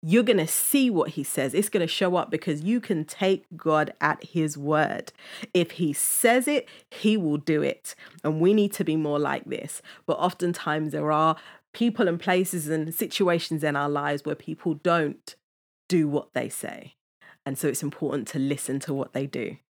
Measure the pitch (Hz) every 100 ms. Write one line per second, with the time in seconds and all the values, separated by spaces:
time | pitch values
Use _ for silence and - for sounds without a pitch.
0 | 160 220 233 208 165 - - 285 254 185
1 | 151 151 139 - 135 147 208 208 165 -
2 | 185 180 - 165 - 147 170 240 - 175
3 | 156 - 190 190 _ 165 160 156 151 -
4 | 151 156 - 170 156 147 143 156 151 -
5 | - _ - - - 180 170 - 165 143
6 | - - 233 247 262 294 - - _ -
7 | 208 214 165 147 147 156 139 - - -
8 | - - 147 156 175 214 202 - 160 156
9 | 151 147 143 139 - 127 156 - - -
10 | - 156 180 - 175 170 - 151 156 151
11 | 151 151 160 160 - - _ - 233 220
12 | 196 170 - 185 185 180 147 160 156 160
13 | 220 - 185 170 - 160 151 143 143 147
14 | 147 143 - 151 - 156 180 147 175 170
15 | 151 - - - _ _ _ _ _ 175
16 | 151 143 - 135 117 - - - - _
17 | _ _ - - - 135 151 131 143 -
18 | 147 139 107 143 135 143 - 135 147 139
19 | 135 127 139 - 107 - _